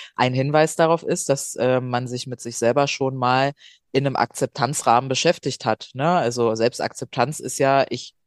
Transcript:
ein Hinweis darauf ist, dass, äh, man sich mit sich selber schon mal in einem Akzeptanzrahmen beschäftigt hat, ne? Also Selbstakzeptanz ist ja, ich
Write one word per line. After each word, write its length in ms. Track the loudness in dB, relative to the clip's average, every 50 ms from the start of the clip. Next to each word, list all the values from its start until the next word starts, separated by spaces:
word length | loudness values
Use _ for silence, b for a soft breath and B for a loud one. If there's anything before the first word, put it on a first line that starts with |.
| B B B
ein 180 | B 2 2 2
Hinweis 420 | 2 0 2 4 4 4 2 2
darauf 280 | 2 2 4 2 2 0
ist, 260 | -2 -4 -2 0 -2
dass, 260 | -2 -2 -2 -6 -6
äh, 240 | -2 0 0 0 0
man 280 | 0 -2 -4 -4 -4 -4
sich 200 | -8 -8 -8 -10
mit 140 | -12 -12
sich 160 | -10 -10 -6 0
selber 300 | 0 2 2 2 2 0
schon 280 | 0 -2 -2 -2 -2
mal 360 | 0 0 2 2 4 2 0 -2 b b b b b b _
in 140 | -2 0 0 0
einem 80 | 0
Akzeptanzrahmen 920 | 0 -2 -2 -2 -4 -4 -4 -2 -2 -2 -2 -2 0 2 4 4 4 4 0
beschäftigt 580 | -2 0 2 0 0 0 -2 -8 -6 -4 -2
hat, 240 | -2 -2 -2 -4 -10 -8
ne? 160 | -4 -2 0
Also 460 | 2 2 0 0 0 0 0 0 2
Selbstakzeptanz 840 | 2 0 0 0 -2 -6 -6 -6 -8 -12 -6 -2 0 0 0 -2 -4
ist 200 | -8 -8 -4 0
ja, 260 | 2 4 4 4 2 2
ich 260 | -2 -8 -10 -12 -18 _ _